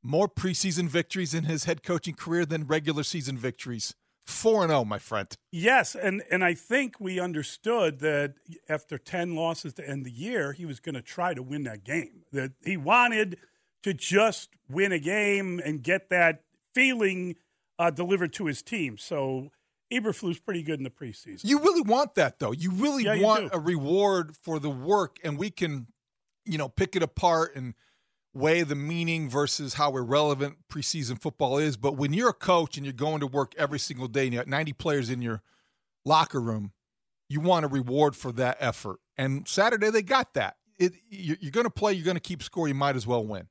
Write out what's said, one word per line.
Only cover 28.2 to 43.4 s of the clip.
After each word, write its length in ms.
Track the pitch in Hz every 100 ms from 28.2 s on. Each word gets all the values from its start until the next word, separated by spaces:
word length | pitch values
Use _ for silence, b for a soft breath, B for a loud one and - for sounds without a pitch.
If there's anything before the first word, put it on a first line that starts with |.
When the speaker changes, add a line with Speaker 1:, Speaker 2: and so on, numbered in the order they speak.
| _
Speaker 1:
weigh 300 | 135 147 170
the 120 | 156 143
meaning 540 | 147 170 165 165 147
versus 460 | 131 147 - 139 120
how 200 | 147 135
irrelevant 640 | 120 143 151 135 143 - _
preseason 540 | 156 - 165 123 123
football 360 | 156 - 135 139
is. 200 | 151 117
But 180 | 139 139
when 160 | 143
you're 200 | 165 240
a 20 |
coach 420 | - - 175 160 147
and 100 | 139
you're 60 |
going 300 | 123 147 156
to 60 | 143
work 260 | 135 135 156
every 220 | 143 143
single 300 | - 127 127
day 160 | 127 131
and 80 |
you 60 | 120
got 80 | 135
ninety 260 | 139 156
players 360 | - 170 143 120
in 120 | 123
your 200 | 120 107 _ _ _ _ _ _
locker 380 | 135 156 160 139
room, 320 | 117 110 101 _ _ _ _ _ _
you 100 | 143
want 240 | 170 175
a 60 | 151
reward 460 | 139 123 135 151 -
for 180 | 131
that 240 | 117 127 -
effort. 400 | 131 - 104 92 _ -
And 300 | 135 139 -
Saturday 420 | - 233 226 214
they 120 | 220
got 320 | 185 269 -
that. 240 | 135 98 - _ _
It, 180 | 180 175 226
you're, 280 | 196 175 160
you're 120 | 143
gonna 180 | 202 240
play, 240 | - 208
you're 120 | 190 165
gonna 140 | 175
keep 240 | - 170
score, 240 | - 180 156
you 60 |
might 240 | 135 143 131
as 100 | 110
well 180 | 120 107
win. 220 | 98